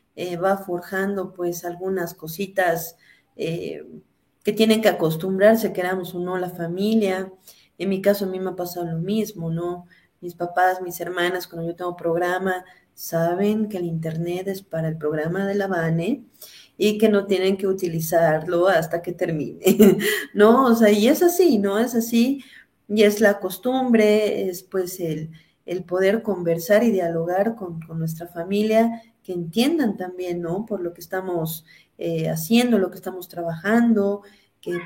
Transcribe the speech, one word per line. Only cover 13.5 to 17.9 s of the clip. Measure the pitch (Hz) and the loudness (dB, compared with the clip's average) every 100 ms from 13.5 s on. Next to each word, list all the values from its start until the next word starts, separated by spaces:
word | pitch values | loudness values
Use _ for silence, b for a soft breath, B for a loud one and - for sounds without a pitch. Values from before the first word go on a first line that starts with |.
| 214 208 | 0 -2
que | 180 | -4
el | 175 | -4
internet | 165 160 160 170 180 190 | -4 -4 -4 -4 -4 -6
es | 190 | -8
para | - 160 160 | -8 -6 -4
el | 156 | -4
programa | 151 156 156 185 196 | -4 -2 -2 -2 -2
de | 202 | -2
la | 196 | -2
Vane | 180 165 165 175 294 - B B B B - | 0 0 0 0 -4 -6 B B B B 0
y | 208 208 | 0 4
que | 214 | 4
no | 202 196 | 4 2
tienen | 185 190 196 | 2 2 0
que | 196 | 0
utilizarlo | 190 180 | -2 -2